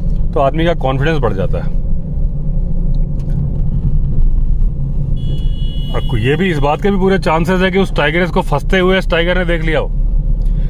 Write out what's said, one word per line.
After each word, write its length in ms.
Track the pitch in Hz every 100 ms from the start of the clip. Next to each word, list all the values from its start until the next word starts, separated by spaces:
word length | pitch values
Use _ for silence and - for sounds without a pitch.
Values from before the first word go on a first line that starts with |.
| - - -
तो 80 | 160
आदमी 240 | 139 156
का 100 | 170
कॉन्फिडेंस 440 | 160 131 135 151 156
बढ़ 140 | 113
जाता 260 | 95 85 85
है। 60 | - - - - - - - - - - - - - - - - - - - - - - - - - - - - - - - - - - - - - - - - - - -
अब 240 | - - 117
ये 180 | 120 156
भी, 140 | 190
इस 80 | 147
बात 240 | 143 156
के 80 | 202
भी 80 | 202
पूरे 200 | 190 190
चांसेस 420 | 175 160 165 185
है 100 | 185
कि 80 | 190
उस 180 | 185 -
टाइग्रेस 340 | 147 170 175
को 120 | 185
फंसते 360 | - 139 - 190
हुए 200 | 185 190
इस 120 | -
टाइगर 280 | 165 170 180
ने 60 |
देख 200 | 170 165
लिया 140 | 160 143
हो, 120 | 98 - - - - - - -